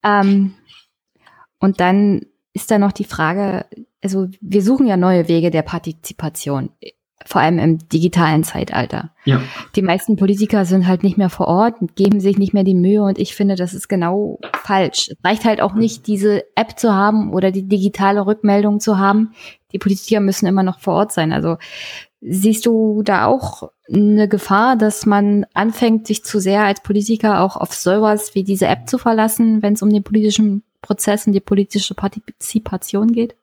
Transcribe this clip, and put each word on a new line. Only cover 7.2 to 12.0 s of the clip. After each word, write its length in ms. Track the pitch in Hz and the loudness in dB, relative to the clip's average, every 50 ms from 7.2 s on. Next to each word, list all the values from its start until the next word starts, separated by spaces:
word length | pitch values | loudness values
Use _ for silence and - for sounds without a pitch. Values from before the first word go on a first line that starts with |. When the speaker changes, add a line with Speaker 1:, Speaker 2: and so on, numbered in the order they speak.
| - | -20
Speaker 1:
vor 160 | - - - | -4 0 0
allem 180 | 135 160 175 165 | 2 2 2 2
im 180 | - 165 165 160 - _ | 2 2 2 0 -2 _
digitalen 540 | - 160 165 180 - 180 170 160 156 156 - | -2 0 0 2 2 2 2 2 2 0 0
Zeitalter. 680 | - - - - - - - - - - - - 160 _ _ _ | -2 -4 -8 -8 -4 -4 -6 -4 -4 -6 -10 -10 -12 _ _ _
Speaker 2:
Ja. 160 | 143 139 135 131 131 - - - - - | 0 0 0 -2 -6 -14 -18 -18 -4 -2
Speaker 1:
Die 60 | 208 | -2
meisten 340 | 190 185 170 185 - - 214 | 0 0 0 -2 0 -2 0
Politiker 500 | 180 196 190 202 196 214 208 - 208 190 | 2 2 0 2 0 0 0 2 0 2
sind 220 | 170 185 190 180 | 2 2 2 2
halt 160 | 180 185 175 - | 2 0 2 0
nicht 140 | 196 180 | 0 2
mehr 120 | - 190 180 | 2 0 0
vor 180 | - - 180 | 0 -2 -2
Ort 340 | - 170 185 220 240 226 - | 0 2 2 2 0 0 -4
und 140 | 190 170 _ | -8 -8 _
geben 240 | - | 0